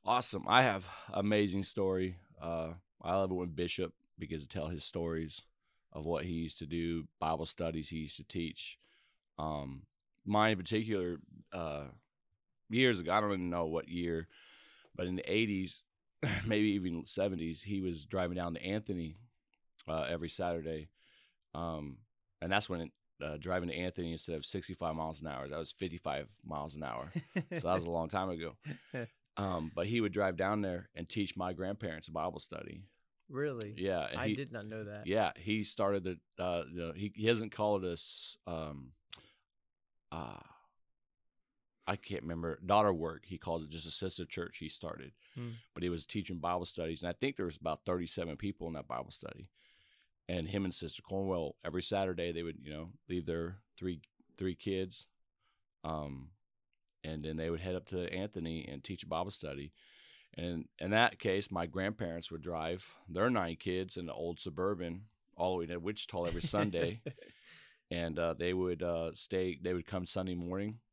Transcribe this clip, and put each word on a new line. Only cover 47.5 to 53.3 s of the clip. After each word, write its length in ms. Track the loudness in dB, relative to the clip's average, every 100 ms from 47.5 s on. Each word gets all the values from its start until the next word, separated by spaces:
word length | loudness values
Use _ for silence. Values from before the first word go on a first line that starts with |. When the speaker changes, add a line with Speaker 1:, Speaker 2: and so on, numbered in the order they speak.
| 0
Speaker 1:
about 280 | 0 0 0
thirty-seven 500 | 0 0 -2 -2 -2
people 300 | -4 -2 -6
in 60 |
that 140 | -6 -4
Bible 240 | -6 -6
study. 380 | -8 -10 -12 -16 _ _ _ _ _ _ _ -4
And 200 | -2 0
him 160 | 0 0
and 80 | -2
Sister 260 | -4 -8
Cornwell, 540 | -4 0 2 2 0 -4
every 180 | -2 -2
Saturday, 500 | 2 2 2 2 0
they 100 | 0
would, 140 | -4 -6
you 100 | -8
know, 180 | -8 -8 -12 -2
leave 180 | -2
their 340 | 0